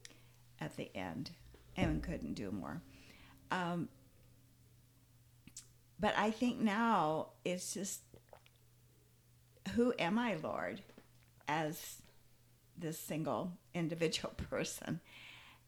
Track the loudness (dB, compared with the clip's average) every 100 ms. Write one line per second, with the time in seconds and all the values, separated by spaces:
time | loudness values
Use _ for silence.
0 | -20 -20 -20 -20 -20 -10 -8 -6 -8 -6
1 | -6 -4 -8 -10 -18 -20 -10 0 2 2
2 | -2 -4 -4 -4 -4 -4 -6 -8 -10 -18
3 | -20 -20 -20 -20 -4 -2 0 -2 -4 -8
4 | -20 -20 -20 -20 -20 -20 -20 -20 -20 -20
5 | -20 -20 -20 -20 -20 -18 -18 -20 -20 0
6 | 2 4 4 4 2 4 4 4 6 6
7 | 4 2 -2 -4 -2 -2 -2 -4 -4 -6
8 | -10 -20 -20 -20 -20 -20 -20 -20 -20 -20
9 | -20 -20 -20 -20 -20 -10 0 4 4 4
10 | 2 4 2 0 0 -2 -2 -6 -10 -20
11 | -20 -20 -20 -8 -2 0 0 -2 -8 -14
12 | -18 -20 -20 -20 -20 -20 -20 -8 -6 -6
13 | -4 -2 0 0 0 -6 -6 -2 0 2
14 | 2 2 -4 -6 -2 0 -2 -4 -4 -6
15 | -6 -18 -18 -18 -20 -20